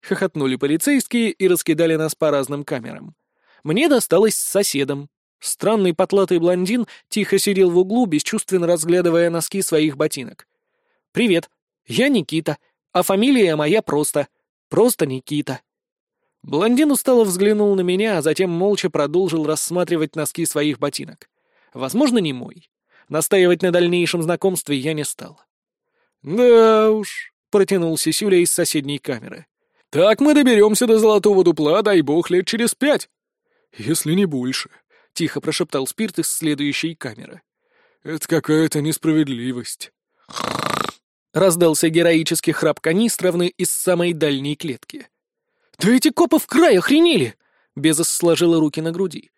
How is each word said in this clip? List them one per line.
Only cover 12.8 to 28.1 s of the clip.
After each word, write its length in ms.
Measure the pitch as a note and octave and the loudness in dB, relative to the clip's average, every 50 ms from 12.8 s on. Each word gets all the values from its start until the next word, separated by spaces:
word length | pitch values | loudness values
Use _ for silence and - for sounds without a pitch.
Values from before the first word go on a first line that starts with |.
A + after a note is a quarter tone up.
| _ _ | _ _
а 100 | _ F3+ | _ -2
фамилия 540 | F3+ - G3 F#3+ A3+ C4+ C#4 B3+ G#3 E3+ D#3 | 0 2 2 2 2 2 4 4 4 2 2
моя 260 | D3+ D3+ D3+ F#3+ A3 | 0 0 0 0 0
просто, 460 | G3+ - - D3 D3+ - - D3+ C#3 _ _ _ _ _ _ _ _ _ | 0 0 -2 -2 -2 -2 -2 -4 -4 _ _ _ _ _ _ _ _ _
просто 380 | - - G#3+ B3+ A#3 - E3+ | 2 2 2 2 2 0 -4
Никита». 540 | C#3+ C3 C3 - - D3+ D3 C#3+ - C3 - _ _ _ _ _ _ _ _ _ _ _ _ _ _ _ _ | -4 -4 -8 -8 -6 -6 -6 -4 -6 -10 -12 _ _ _ _ _ _ _ _ _ _ _ _ _ _ _ _
Блондин 500 | - - B2+ D3 F#3+ A3+ B3 B3 D#4 D4 | -12 -6 -2 0 2 2 2 2 2 2
устало 320 | C#4 A#3 - - B3+ A#3+ A3+ | 2 0 2 2 4 4 4
взглянул 500 | G3+ F3 F3+ G3 G#3 G#3+ G#3 G#3 G#3 G3 | 2 2 0 2 2 2 2 2 2 2
на 60 | F#3+ | 2
меня, 380 | F3+ F3+ F#3 F#3 G#3+ A3+ G#3 E3 | 0 0 0 0 0 0 -2 0
а 40 | |
затем 280 | C#3 D#3 D3+ - F#3+ F#3 | 0 -2 0 0 -2 -2
молча 380 | E3+ E3 F#3 G3+ G#3 F3+ - F#3+ | 0 -2 0 0 0 0 -2 -4
продолжил 580 | - - G3 C#3+ D3 F3+ F#3+ F3+ D#3 E3 D#3 | -2 -2 -2 0 0 0 0 0 -2 -2 -2
рассматривать 680 | D3 D#3 D#3 - - E3 F3+ F3 D#3 F3 D#3+ D#3 D3+ - | -2 -4 -4 -4 -6 -4 -4 -2 -2 -2 -2 -2 -4 -4
носки 320 | D#3+ D3+ - - - E3 | -8 -8 -8 -6 -6 -6
своих 320 | - - D3+ D3 D3+ C#3+ A#2+ | -4 -4 -2 -2 -2 -2 -4
ботинок. 500 | - C#3+ - - C#3+ D#3+ - _ - _ _ _ _ _ _ _ _ _ _ | -6 -6 -6 -8 -14 -14 -18 _ -20 _ _ _ _ _ _ _ _ _ _
Возможно, 440 | B2 B2 C3+ E3 A3+ D4+ C#4 A#3 A3+ | -10 -10 -4 -2 0 0 2 2 0
не 140 | F#3 D#3 | 0 -2
мой. 380 | C3+ B2 B2 - - F3 _ _ _ _ _ _ _ _ _ _ | -4 -8 -12 -16 -18 -20 _ _ _ _ _ _ _ _ _ _
Настаивать 540 | D3 D#3 D#3+ - G#3 G3 F3+ F3 F3 D#3+ | -4 -4 -2 2 2 4 4 4 4 2
на 100 | - F#3 | 0 0
дальнейшем 500 | E3+ F3 F3 E3+ F3 F3 E3+ D#3 - F3 | 2 2 2 2 2 0 0 -2 -2 -4
знакомстве 540 | D#3+ D#3+ F3 E3 - G3 F#3 D#3 - - D3 | -2 -2 -4 -2 -2 -2 -2 -2 -6 -4 -6
я 160 | C3+ B2+ D#3 | -4 -4 -4
не 120 | D#3+ D3+ C#3+ | -6 -6 -6
стал. 360 | - - - - - - _ _ _ _ _ _ _ _ _ _ _ _ _ _ _ _ _ | -8 -10 -12 -16 -20 -20 _ _ _ _ _ _ _ _ _ _ _ _ _ _ _ _ _
«Да 680 | _ C#3 E3 A3+ B3 B3 A#3 A3+ A3+ A3 A3 G#3+ A3 A3 | _ -6 0 2 4 6 8 8 6 6 4 4 4 2
уж», 420 | G#3+ A3 G3+ - - - - - _ _ _ _ - | 2 0 -2 -8 -12 -14 -16 -18 _ _ _ _ 2
протянул 400 | - - - G3 F#3 E3+ E3 E3 | 2 2 2 2 -2 0 -2 -2
Сисюля 400 | D3+ - D#3+ | -2 -2 -2